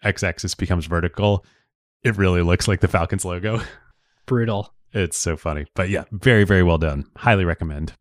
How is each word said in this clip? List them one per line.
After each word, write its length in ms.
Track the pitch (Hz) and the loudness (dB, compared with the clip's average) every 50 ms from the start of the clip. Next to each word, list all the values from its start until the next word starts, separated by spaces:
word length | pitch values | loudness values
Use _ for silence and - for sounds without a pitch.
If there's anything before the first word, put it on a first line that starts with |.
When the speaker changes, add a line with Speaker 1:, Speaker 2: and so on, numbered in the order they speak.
| - | -4
Speaker 1:
x-axis 540 | 104 98 - 104 90 82 - - 92 - | -4 -4 -2 -4 -4 -4 -4 -8 -8 -6
becomes 300 | - 98 92 92 85 78 | -4 -2 -2 -2 -2 -2
vertical, 600 | 80 87 85 82 85 - - 101 104 101 98 _ _ _ _ _ _ _ _ _ _ _ _ - | -2 -2 -2 -2 -2 -2 0 0 2 2 0 _ _ _ _ _ _ _ _ _ _ _ _ -2
it 140 | 123 107 | -2 0
really 260 | 98 95 92 90 87 85 | 2 2 2 2 2 2
looks 240 | 85 87 - - | 2 2 0 0
like 140 | 110 95 - | 0 0 0
the 80 | - 90 | 0 0
Falcons 360 | - 90 82 - 98 95 - | 0 0 -2 -2 -4 -6 -6
logo. 360 | 90 87 90 95 107 113 110 - - - - _ _ _ _ _ _ _ _ _ | -6 -8 -6 -6 -4 -6 -6 -8 -10 -16 -20 _ _ _ _ _ _ _ _ _
Speaker 2:
Brutal. 480 | - 131 120 113 113 104 101 104 - _ _ _ _ - | -2 0 0 0 0 -2 -4 -6 -8 _ _ _ _ -4
Speaker 1:
It's 240 | 104 92 80 - | -2 -2 -2 -2
so 200 | - - 85 80 | -4 -4 -4 -4
funny. 300 | - - 82 78 73 76 - - | -4 -4 -6 -6 -6 -8 -8 -6
But 120 | - 92 95 | -4 -4 -2
yeah, 160 | 98 82 - - | -2 -4 -6 -8
very, 320 | 107 95 - 131 120 107 101 | -10 -2 2 4 6 6 6
very 220 | 92 101 92 90 | 6 6 6 6
well 140 | 87 82 78 | 4 4 2
done. 260 | 82 78 71 71 - _ _ | 0 -2 -2 -4 -8 _ _
Highly 280 | - - 123 107 98 92 | -2 2 2 4 4 2
recommend. 480 | 85 80 - 87 80 73 73 80 - - _ | 0 -2 -4 -6 -8 -6 -6 -8 -8 -10 _